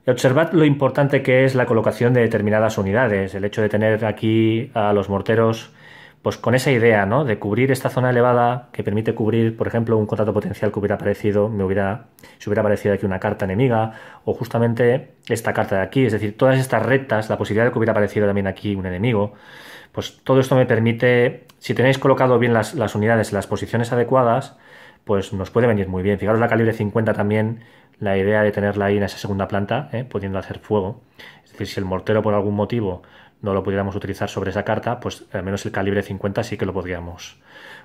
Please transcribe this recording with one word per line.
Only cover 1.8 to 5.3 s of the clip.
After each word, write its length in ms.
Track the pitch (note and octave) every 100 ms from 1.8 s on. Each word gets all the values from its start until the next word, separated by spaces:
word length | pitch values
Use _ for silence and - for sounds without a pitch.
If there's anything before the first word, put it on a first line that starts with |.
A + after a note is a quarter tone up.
| A2 - A#2+
de 60 | B2
determinadas 580 | A2+ A2+ G#2 G#2+ A2 A2
unidades, 560 | G2 G#2+ B2+ G2+ F#2+
el 100 | G2
hecho 160 | G2+ -
de 80 | G#2+
tener 360 | G#2 A2 G#2+
aquí 680 | A2 G#2 A2 A2+ A2 A2 A#2
a 200 | A#2 G#2
los 160 | G2+ F#2+
morteros, 680 | G2 F#2